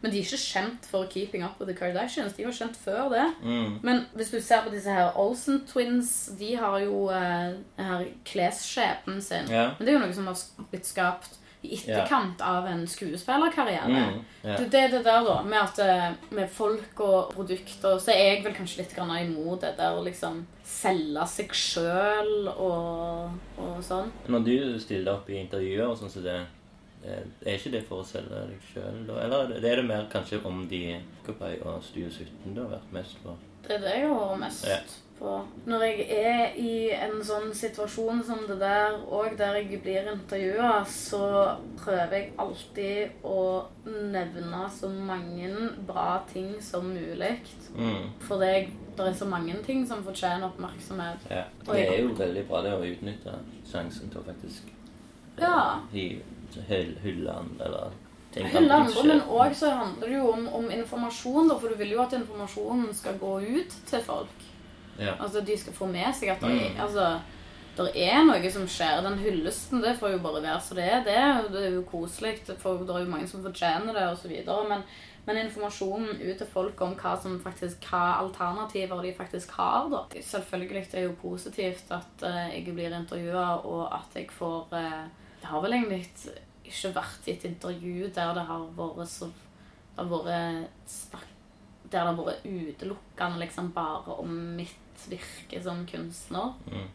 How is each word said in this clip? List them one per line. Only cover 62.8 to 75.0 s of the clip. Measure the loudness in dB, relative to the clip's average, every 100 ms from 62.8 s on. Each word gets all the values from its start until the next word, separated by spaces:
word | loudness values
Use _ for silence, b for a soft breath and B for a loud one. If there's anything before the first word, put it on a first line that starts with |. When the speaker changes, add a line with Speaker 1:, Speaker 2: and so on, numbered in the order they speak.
| 0
Speaker 1:
skal | -2 -4 -4
gå | -2 -2
ut | 0 0 -2 -10 -4
til | -2
folk. | -2 -4 -6 -12 -18 -18 -18 -18 -18 -6
Speaker 2:
Ja. | -4 -2
Speaker 1:
Altså, | -2 -2
de | 0 -2
skal | -2
få | -6 -4
med | 0 0
seg | 0 0
at | 0
det | 2
er, | 2 2
Speaker 2:
Mm. | -2
Speaker 1:
altså, | -2 4 4 2 -4 B B B B -2
der | 0 4
er | 6 10 10
noe | 10 4
som | 0 -4
skjer. | 0 2 4
Den | 2 0
hyllesten, | 2 2 0 -2 -2 2
det | 2 2
får | 2
jo | 0
bare | 0 -2
være | 0 -2
så | -2 -2
det |
er. | 2 4
Det | 4 6
er | 6 4
jo, | 2
det | -2 0
er |
jo | 0
koselig, | -2 -6 -6 -4 -4 -4 -8 -6
for | -2 -2
det | -2
er | -2
jo | -2
mange | -2 -6
som | -8
fortjener | -8 0 2 2 0
det, | 0 0
og | -2
så | -6
videre. | -8 -2 -2 0
Men, | -2 -4 B